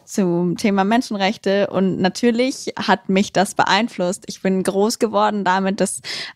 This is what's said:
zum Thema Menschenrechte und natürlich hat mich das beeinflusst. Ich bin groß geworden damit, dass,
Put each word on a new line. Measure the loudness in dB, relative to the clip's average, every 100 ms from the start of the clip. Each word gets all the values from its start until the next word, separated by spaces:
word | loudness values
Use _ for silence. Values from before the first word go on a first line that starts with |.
| _
zum | 0 2 2 0 0
Thema | 0 2
Menschenrechte | 2 0 0 -2 -2 -2 0 0 0
und | 0 0 0
natürlich | -2 2 0 2 0 -2 -10 -6
hat | 0 0 2
mich | 0 2
das | 0 0 0
beeinflusst. | 2 2 0 -2 -4 -4 -10
Ich | -6
bin | -2 0
groß | 0 0 0 0
geworden | 0 2 0 0
damit, | 0 0 0 0
dass, | -2 -4 -10 -12 -12